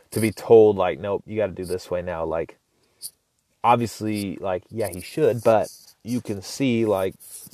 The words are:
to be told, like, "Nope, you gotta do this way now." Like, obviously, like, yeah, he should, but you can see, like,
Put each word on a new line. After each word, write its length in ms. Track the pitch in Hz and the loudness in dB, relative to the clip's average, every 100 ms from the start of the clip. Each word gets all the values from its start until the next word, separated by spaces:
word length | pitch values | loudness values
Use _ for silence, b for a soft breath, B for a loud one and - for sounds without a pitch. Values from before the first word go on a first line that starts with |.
| b | b
to 80 | 113 | -2
be 120 | 110 | -2
told, 460 | - - 113 107 98 | -4 6 8 8 4
like, 220 | 90 73 | -2 -2
"Nope, 240 | 101 95 - | -4 -6 -6
you 120 | 110 | -4
gotta 140 | 98 | -4
do 140 | 87 87 | -6 -8
this 260 | 90 - | -8 -6
way 100 | 90 | -6
now." 240 | 87 82 82 | -6 -6 -4
Like, 320 | 80 80 - _ _ _ _ - _ _ _ _ _ | -4 -6 -14 _ _ _ _ -20 _ _ _ _ _
obviously, 760 | 117 120 113 - 107 104 101 - | 2 2 0 -6 -6 -4 -6 -6
like, 260 | 95 92 _ | -6 -6 _
yeah, 200 | 110 101 | -8 -6
he 120 | 90 | -8
should, 420 | - - 135 113 | -10 0 0 2
but 260 | 113 107 - - - _ | 2 2 0 -8 -20 _
you 180 | 110 120 | -8 -8
can 200 | - 98 | -6 -10
see, 440 | - - 135 117 110 | -10 -4 0 2 2
like, 300 | 95 95 - - - - | 0 -2 -6 -20 -20 -20